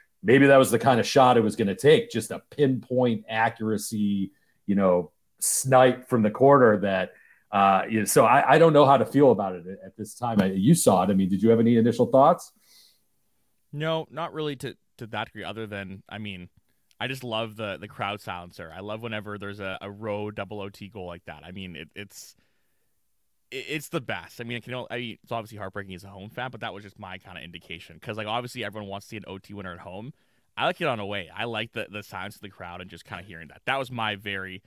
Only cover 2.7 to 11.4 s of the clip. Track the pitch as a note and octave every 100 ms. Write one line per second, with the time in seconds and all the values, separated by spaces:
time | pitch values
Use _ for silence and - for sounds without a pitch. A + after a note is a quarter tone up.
2.7 | B2 - B2+ B2 G#2+ - A2 A#2 - A2
3.7 | G#2 - G#2+ G#2 G2+ F#2+ - _ _ -
4.7 | G2+ F#2+ F2 E2+ _ _ _ - - C3
5.7 | B2+ C3 B2+ - A#2+ G#2+ G#2+ C3+ C#3 A#2+
6.7 | G#2 G2 F#2+ F2+ - _ _ _ G2+ G2
7.7 | F#2+ - A2 G2+ C#3+ A2+ C3+ - D3+ E3
8.7 | D3 C3+ C3+ B2+ C3+ C#3 G2+ G2 F2+ F2
9.7 | G2 F#2+ - G2 - A#2+ G#2+ F#2+ F#2+ G#2+
10.7 | E3+ - F#2 F#2 G2 F#2+ F#2+